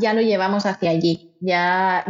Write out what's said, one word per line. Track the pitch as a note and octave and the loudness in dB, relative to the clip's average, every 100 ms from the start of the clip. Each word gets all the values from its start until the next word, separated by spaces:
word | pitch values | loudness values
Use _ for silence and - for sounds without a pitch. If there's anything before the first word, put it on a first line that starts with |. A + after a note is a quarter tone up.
ya | A3 | 0
lo | A3 | 2
llevamos | A3+ G3 F#3+ G3+ G3 | 2 2 0 0 -2
hacia | F#3+ E3+ | -2 0
allí, | E3 E3+ E3 - - | 2 0 -2 -8 -8
ya, | F#3 F3 F3 F#3 F#3+ F3+ G3 | -2 0 0 0 0 0 -2